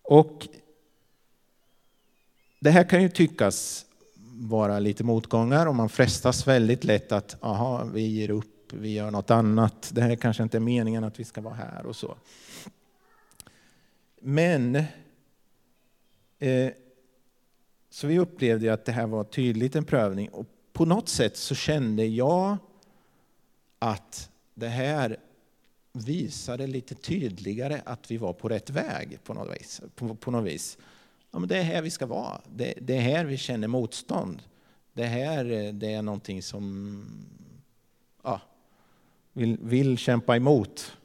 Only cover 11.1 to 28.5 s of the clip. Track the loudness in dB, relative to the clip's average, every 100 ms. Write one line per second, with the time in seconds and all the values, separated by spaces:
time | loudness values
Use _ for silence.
11.1 | -8 -14 -12 -12 -12 -12 -12 -12 -10 -12
12.1 | -12 _ -20 -20 -20 -20 _ _ _ _
13.1 | _ _ _ -20 _ _ _ _ _ _
14.1 | _ -2 2 4 4 2 0 -2 -8 -20
15.1 | _ _ _ _ _ _ _ _ _ _
16.1 | _ _ _ 0 2 0 -4 _ _ _
17.1 | _ _ _ _ _ _ _ _ -8 0
18.1 | 2 2 0 2 2 2 0 -2 -2 -2
19.1 | -4 -4 -2 0 0 0 -2 0 2 2
20.1 | -2 -6 -10 -14 _ _ 0 2 2 0
21.1 | 0 0 -2 -6 -4 0 0 0 0 0
22.1 | 2 2 2 2 -2 -8 _ _ _ _
23.1 | _ _ _ _ _ _ _ -4 -4 _
24.1 | -18 -18 _ _ -10 -6 -4 -2 0 -2
25.1 | -4 _ _ _ _ _ _ _ -10 -6
26.1 | -4 -6 -8 -10 -8 -6 -8 -10 -14 -6
27.1 | -4 -4 -6 -8 -6 -6 -6 -8 -14 -8
28.1 | -6 -4 -4 -4